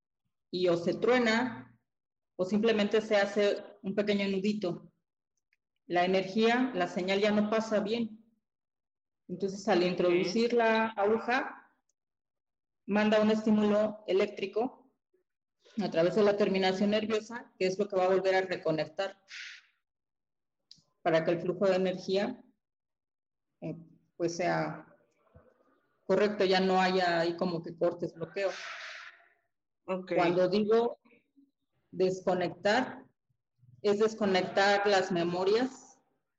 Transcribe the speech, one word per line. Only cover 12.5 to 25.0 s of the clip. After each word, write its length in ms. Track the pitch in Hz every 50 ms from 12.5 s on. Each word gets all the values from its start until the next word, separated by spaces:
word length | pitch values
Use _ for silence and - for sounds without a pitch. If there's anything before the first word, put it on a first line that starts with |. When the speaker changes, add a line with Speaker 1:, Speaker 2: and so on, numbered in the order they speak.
| _ _ _ _ _ _ _
Speaker 1:
manda 340 | - 196 208 214 214 214 214
un 100 | 214 214
estímulo 720 | 220 214 - 226 214 208 208 208 208 208 214 214 - - - -
eléctrico 800 | 185 196 208 208 - - 202 190 - 208 247 262 - - _ _ _ _ _ _ _ _ _ _ _ _ _ _ _ _ _ - - 220
a 80 | 185 170
través 280 | - 165 170 180 170
de 80 | 220 208
la 120 | 208 202
terminación 540 | 208 208 185 190 190 185 190 190 190 208 202
nerviosa, 640 | 208 220 214 220 220 214 214 - 226 247 269 - _
que 120 | - 185 185
es 100 | - -
lo 80 | 202
que 80 | - -
va 120 | 185 180
a 20 | 185
volver 260 | 190 185 190 190 185
a 60 | 190
reconectar 760 | 190 185 180 - - 160 156 156 156 - - - - - - _ _ - - - - - - - - _ _ _ _ _ _ _ _ _ _ _ _ _ _ _ _ _ _ _ _ - - _ _ _ _ _
para 220 | - 175 160 160 165
que 60 | 185
el 100 | 170 170
flujo 260 | - 180 170 - 202
de 100 | 190 185
energía, 640 | 185 185 180 185 185 - 202 185 196 208 254 - - - _ _ _ _ _ _ _ _ _ _ _ _ _ _ _ _ _ _ _ _ _ _ _
eh, 160 | 170 160 - - - - _ _ _ _ _
pues, 200 | - 170 170 170
sea 480 | 185 180 170 165 160 156 156 160 - - - - _